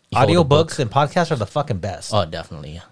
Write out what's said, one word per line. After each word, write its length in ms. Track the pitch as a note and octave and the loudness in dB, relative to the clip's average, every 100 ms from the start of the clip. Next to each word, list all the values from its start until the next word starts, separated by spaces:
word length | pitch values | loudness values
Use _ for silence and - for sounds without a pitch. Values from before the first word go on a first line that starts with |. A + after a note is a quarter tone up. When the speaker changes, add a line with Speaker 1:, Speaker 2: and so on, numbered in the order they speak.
| - | -2
Speaker 1:
You 60 | A2+ | 2
hold 100 | C#3 | 4
a 40 | |
Speaker 2:
audiobooks 140 | F3 C#3+ | 4 4
Speaker 1:
book. 300 | D3 E3 - | 4 2 -2
Speaker 2:
and 120 | A#2+ | -2
podcasts 400 | C#3 D3 F3+ E3 | 0 0 0 0
are 40 | C3+ | -2
the 100 | G2+ | -4
fucking 300 | D3 D#3+ F#2 | -4 -4 -4
best. 340 | F2+ F2 - | -6 -8 -2
Speaker 1:
Oh, 120 | G#2+ E2 | 0 0
definitely. 480 | E2 E2+ D#2+ D2 | -6 -10 -14 -14
Yeah. 80 | E2 - | -16 -6